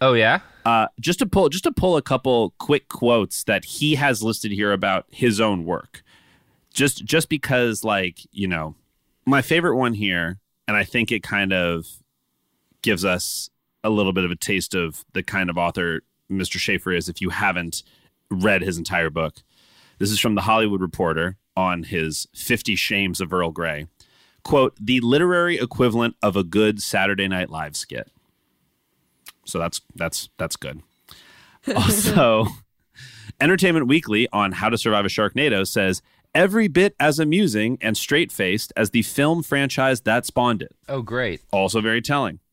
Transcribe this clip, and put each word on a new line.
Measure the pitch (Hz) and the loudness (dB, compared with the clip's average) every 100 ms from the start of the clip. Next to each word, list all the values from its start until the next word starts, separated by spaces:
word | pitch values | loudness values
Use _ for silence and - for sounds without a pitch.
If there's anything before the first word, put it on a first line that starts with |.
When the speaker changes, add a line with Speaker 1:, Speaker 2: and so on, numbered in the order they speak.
Speaker 1:
Oh, | 131 | 2
yeah? | 120 110 165 - _ 117 | 4 4 2 -2 _ 2
Speaker 2:
Uh, | 117 107 - | 2 2 -2
just | 131 175 | -4 -2
to | 220 | 0
pull, | 196 165 | 2 2
just | 170 | 0
to | 339 | -4
pull | 269 185 165 | 0 2 0
a | |
couple | - 131 135 120 104 - | 0 0 2 2 0 -4
quick | - 147 - | 0 0 0
quotes | - 120 117 95 - | -2 4 4 2 -4
that | - 98 | -2 -2
he | - - 151 | -2 -4 0
has | 147 143 113 | 2 2 0
listed | 110 110 110 | -2 -4 -4
here | 98 104 | -2 0
about | 101 101 95 - | 0 0 -2 -4
his | - 123 104 | -2 0 2
own | 110 95 | 0 0
work. | 82 85 - - _ _ _ _ _ _ _ | -2 -6 -8 -20 _ _ _ _ _ _ _
Just, | - 143 - | -2 0 -2
just | 104 160 160 | 0 0 0
because, | 156 - 127 120 107 | -4 0 2 2 0
like, | 110 101 92 - - | -2 0 -2 -6 -14
you | - 98 | -6 -4
know, | 85 78 78 _ _ _ _ | -2 -6 -12 _ _ _ _
my | - 135 | 0 0
favorite | 123 165 170 127 | 2 0 2 0
one | 127 | 0
here, | 107 104 87 85 95 _ _ - | -2 -2 -2 -4 -6 _ _ -4
and | 104 | -2
I | |
think | 95 120 110 | 0 -2 0
it | 113 | -2
kind | - 101 95 | -2 -2 0
of | 95 87 85 82 - _ _ _ _ _ _ _ _ | 0 0 -2 -6 -18 _ _ _ _ _ _ _ _
gives | - 95 95 | -2 0 0
us | 90 - - - _ _ _ | 0 -4 -8 -10 _ _ _
a | 107 | -2
little | 107 95 | 2 2
bit | 92 | 0
of | 90 | -2
a | 87 | -4
taste | - 98 - | -4 -4 -2
of | 95 85 76 - | -4 -4 -8 -10
the | 95 | -8
kind | - 98 90 | -4 -4 -2
of | 87 | -2
author | 87 90 87 80 - _ - | -2 -2 -4 -4 -8 _ -8
Mister | 95 90 92 | -6 -4 -4
Schaefer | - 95 - | -4 -4 -2
is | 90 85 | -4 -4
if | 85 | -6
you | 92 | -6
haven't | - 98 90 85 - - _ _ _ _ | -2 -2 -2 -6 -10 -14 _ _ _ _
read | 95 101 95 | -2 0 2
his | 90 85 | 0 -6
entire | 82 90 82 | -4 -2 -2
book. | 78 80 - _ _ _ _ _ _ | -2 -6 -8 _ _ _ _ _ _
This | 104 | -2
is | 107 | 0
from | 120 | 0
The | 104 | 0
Hollywood | 95 110 110 98 | 2 2 2 0
Reporter | 90 - 87 80 87 95 _ - | -2 -2 -2 0 -4 -6 _ -4
on | 92 87 | -2 -2
his | 78 90 80 76 - | -4 -4 -4 -6 -10
Fifty | - - 120 - | -10 -2 -2 0
Shames | 95 - 101 98 87 | -2 -2 0 -2 -2
of | 87 | -4
Earl | 92 85 | -2 -2
Grey. | 80 82 76 76 _ _ _ _ _ | -2 -6 -6 -10 _ _ _ _ _
Quote, | - 147 131 - | 0 2 2 0
"The | 107 127 | 0 2
literary | 117 143 180 180 175 170 | 4 4 4 2 0 -2
equivalent | 120 - 123 113 117 - | -4 2 2 2 0 0
of | 104 | 0
a | 98 | 0
good | 90 95 107 107 | 0 2 2 2
Saturday | - 101 98 98 98 | -2 0 0 0 -2
Night | 92 90 | -2 -4
Live | 78 76 76 | -6 -8 -10
skit." | - 60 - _ _ _ _ _ _ _ _ _ _ _ - - | -10 -10 -12 _ _ _ _ _ _ _ _ _ _ _ -20 -20
So | - 90 | -10 -6
that's, | 82 - - | -4 -6 -12
that's, | - 82 - - - | -6 -6 -6 -10 -8
that's | 85 - | -8 -8
good. | 65 80 - _ _ - - - - _ - | -10 -14 -18 _ _ -20 -20 -20 -20 _ -4
Speaker 3:
<laughs> | 285 | 0
Speaker 2:
Also, | - 208 202 196 123 110 110 - _ _ _ - - - 104 - | 2 2 2 4 4 4 2 -4 _ _ _ -20 -20 -20 -20 -2
Entertainment | 147 185 190 160 123 | 2 4 4 4 2
Weekly | 151 156 107 123 | 2 2 0 2
on | 104 98 | 0 0
How | 87 107 | 0 0
to | 113 | 0
Survive | 113 104 | 2 2
a | 101 | 2
Sharknado | - 104 123 147 104 | 0 -2 0 0 2
says, | 95 113 95 92 - _ _ | 0 0 0 0 -6 _ _
"Every | 151 190 214 214 | 2 2 4 2
bit | 147 196 - | 4 2 2
as | 151 151 | 2 2
amusing | 156 175 196 107 110 127 | 2 2 2 2 0 -2
and | 110 107 | -2 -2
straight-faced | - 147 170 - 92 104 - - | 0 0 0 0 0 0 -2 -2
as | 107 | 0
the | 120 | 2
film | 107 - 147 170 | 0 0 2 0
franchise | 151 139 139 - 135 131 | 0 -2 0 0 0 0
that | - 117 - | 0 0 0
spawned | - 123 110 | 0 0 0
it." | - - - | -6 -16 -10
Speaker 1:
Oh, | 139 | -10
great. | 113 120 120 82 - | -6 -4 -4 -6 -4
Speaker 2:
Also | 101 95 110 | -2 0 0
very | 110 117 | 0 0
telling. | 113 143 117 78 _ | 0 -2 -2 -6 _